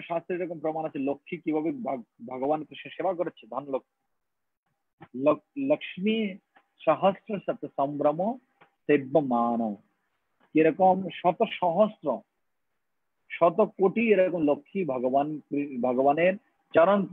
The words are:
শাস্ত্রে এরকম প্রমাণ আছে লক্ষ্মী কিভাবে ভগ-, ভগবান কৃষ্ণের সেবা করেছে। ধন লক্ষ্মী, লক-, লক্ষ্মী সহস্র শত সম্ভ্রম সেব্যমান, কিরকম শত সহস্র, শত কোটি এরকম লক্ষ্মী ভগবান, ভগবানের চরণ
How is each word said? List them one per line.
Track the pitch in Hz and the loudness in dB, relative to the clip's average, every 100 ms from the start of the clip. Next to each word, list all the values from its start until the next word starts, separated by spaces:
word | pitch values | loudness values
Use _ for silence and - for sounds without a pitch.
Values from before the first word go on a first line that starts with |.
| - | -4
শাস্ত্রে | 170 165 180 | -8 -6 -6
এরকম | 175 165 | -6 -6
প্রমাণ | 156 160 156 | -6 -4 -6
আছে | 151 | -4
লক্ষ্মী | 135 143 - 175 | -4 -4 -8 -8
কিভাবে | 156 156 156 | -4 -2 -2
ভগ-, | 143 120 135 110 _ 117 | -4 -6 -8 -10 _ -14
ভগবান | 127 135 156 | -6 -2 -2
কৃষ্ণের | 147 139 143 - | -4 -16 -16 -6
সেবা | 185 | -4
করেছে। | 175 165 - 110 | -2 -6 -8 -12
ধন | 120 143 | -10 -6
লক্ষ্মী, | 131 - _ _ _ _ _ _ _ _ _ _ _ - 123 | -8 -8 _ _ _ _ _ _ _ _ _ _ _ -18 -2
লক-, | 143 151 _ - 139 | 0 0 _ -8 -2
লক্ষ্মী | 147 - - 196 220 208 180 _ _ _ _ - | -2 -4 -4 -2 0 -2 -8 _ _ _ _ 0
সহস্র | 147 185 190 - 202 - | 2 2 0 -6 -6 -6
শত | 135 139 | -6 -8
সম্ভ্রম | - 143 147 147 156 196 262 _ _ _ _ - | -4 -4 0 0 0 -2 -4 _ _ _ _ 2
সেব্যমান, | 147 131 160 139 120 117 117 113 101 _ _ _ _ _ _ _ | 2 4 0 2 2 2 0 -2 -6 _ _ _ _ _ _ _
কিরকম | 151 160 160 185 185 185 | 2 4 4 4 4 -2
শত | - 175 175 220 | -2 -2 0 -2
সহস্র, | - 180 165 214 214 151 113 - _ _ _ _ _ _ _ _ _ _ | 0 -2 2 2 0 -4 -4 -8 _ _ _ _ _ _ _ _ _ _
শত | - 170 170 | 2 2 4
কোটি | 208 - 190 196 233 | 0 2 0 2 4
এরকম | 196 185 170 | 4 4 2
লক্ষ্মী | 151 143 - 196 165 | 0 0 -2 -6 -4
ভগবান, | 127 127 135 147 151 - 143 143 131 | -2 0 0 0 -4 -6 -6 -6 -4
ভগবানের | 123 127 135 147 180 196 _ _ _ | -2 2 2 4 2 0 _ _ _
চরণ | - 170 202 180 | 4 4 4 2